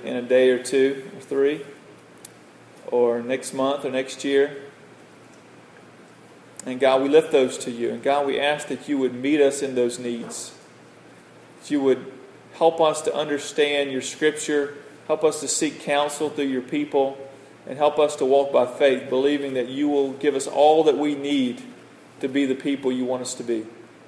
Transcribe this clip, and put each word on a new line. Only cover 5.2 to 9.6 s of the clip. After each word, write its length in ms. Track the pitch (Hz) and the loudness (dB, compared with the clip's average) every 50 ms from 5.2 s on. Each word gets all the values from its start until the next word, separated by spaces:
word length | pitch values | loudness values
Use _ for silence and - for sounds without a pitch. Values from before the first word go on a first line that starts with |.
| - - - - - - - - - - - - - - - - - - - - - - - - - - - - - | -20 -20 -20 -20 -20 -20 -20 -20 -20 -20 -20 -20 -20 -20 -20 -20 -20 -20 -20 -20 -20 -20 -20 -20 -20 -20 -20 -14 -10
And 160 | 135 127 127 | -8 -2 2
God, 220 | 135 131 131 135 | 4 4 4 4
we 60 | 139 139 | 4 6
lift 220 | 147 160 160 - | 6 4 6 6
those 280 | - 139 131 127 - - | 4 4 4 2 0 -4
to 120 | - 127 | -8 -8
you. 200 | 120 117 117 117 | -6 -4 -4 -4
And 120 | 117 117 | -4 -2
God, 240 | - 135 139 143 143 | 0 0 2 2 0
we 140 | 139 - - | 0 -2 0
ask 280 | 139 147 151 147 - - | 0 0 -2 -2 -4 -8
that 200 | 139 123 - 151 | -10 -8 -6 -4
you 100 | 147 135 | -2 0
would 160 | 131 123 123 | 0 -2 -2
meet 260 | 123 131 143 151 151 | -2 -2 2 4 6
us 220 | 139 139 135 - | 4 4 4 0